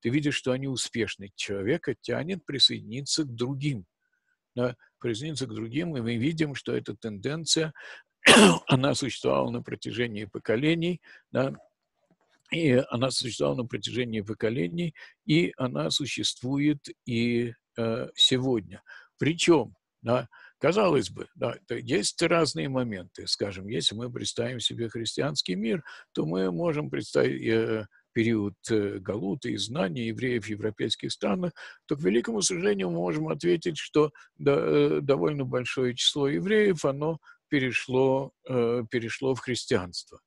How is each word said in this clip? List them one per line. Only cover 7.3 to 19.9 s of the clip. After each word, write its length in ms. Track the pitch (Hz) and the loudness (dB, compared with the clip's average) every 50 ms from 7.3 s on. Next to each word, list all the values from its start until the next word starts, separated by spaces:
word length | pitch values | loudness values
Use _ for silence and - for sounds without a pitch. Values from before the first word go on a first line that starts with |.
| 147 160 165 - - 160 160 160 - - - - - - _ _ _ _ _ | -4 -4 0 0 2 2 2 -2 -4 -12 -18 -18 -20 -20 _ _ _ _ _
<clears throat> 440 | - - 240 226 196 170 160 - - | 8 10 10 10 10 8 4 2 2
она 280 | - 127 127 143 135 | 2 4 4 2 0
существовала 560 | - - 127 - - - 127 131 139 135 123 | 0 -2 -4 -4 -2 0 2 2 2 2 0
на 100 | 117 120 120 | -2 -4 -6
протяжении 640 | - 120 110 - 127 117 113 123 120 110 101 107 | -6 -10 -10 -8 -10 -4 -2 -4 -2 -2 -8 -10
поколений, 760 | 101 _ 113 - - 117 110 139 151 165 170 165 175 180 165 _ - - - _ _ | -8 _ -12 -2 0 0 2 4 2 2 2 0 -2 -2 -4 _ -18 -20 -20 _ _
да, 220 | - 120 131 135 143 - - _ _ _ _ _ _ _ _ _ _ _ _ _ _ _ _ _ | 0 0 0 0 -2 -8 -16 _ _ _ _ _ _ _ _ _ _ _ _ _ _ _ _ _
и 320 | - 160 170 151 123 123 135 - | -2 2 4 6 6 6 4 2
она 220 | - 120 127 131 | 0 0 0 0
существовала 460 | 123 - - 127 107 - 143 143 143 135 | 0 -2 -4 -4 -4 0 0 0 0 -2
на 80 | 120 | -4
протяжении 560 | 117 - 113 101 - - 117 127 120 110 110 | -6 -6 -8 -6 -4 -4 -2 -4 -2 -2 -4
поколений, 720 | 98 104 110 - - 110 117 131 165 175 170 170 175 165 - - - - _ _ _ | -4 -4 -6 -2 -2 -2 0 0 -2 -4 -2 -4 -6 -6 -6 -10 -20 -20 _ _ _
и 280 | - 151 160 170 - - - | 2 4 4 4 2 -2 -4
она 320 | 131 123 135 147 151 165 | -4 -4 -2 -2 -2 -2
существует 880 | - - 147 113 - - - - - - - 123 135 139 143 147 151 143 _ - - _ _ | -2 -2 -2 -2 -4 -2 -2 -4 -4 -4 -4 -4 -2 2 2 2 2 0 _ -16 -18 _ _
и, 480 | - 123 117 117 120 120 117 120 120 117 _ _ _ _ - | -4 -2 0 0 2 2 0 0 -2 -6 _ _ _ _ -4
э, 300 | 117 113 113 120 127 - - | -2 -2 -2 -2 -4 -8 0
сегодня. 680 | - - - - 127 127 135 127 113 98 - 98 101 _ _ - - - _ _ _ | 2 4 4 4 2 2 2 0 0 -2 -4 -16 -18 _ _ -20 -20 -20 _ _ _
Причём, 560 | - 131 165 170 - - 170 151 117 - 95 _ _ _ | 0 0 0 2 6 6 6 6 6 0 -8 _ _ _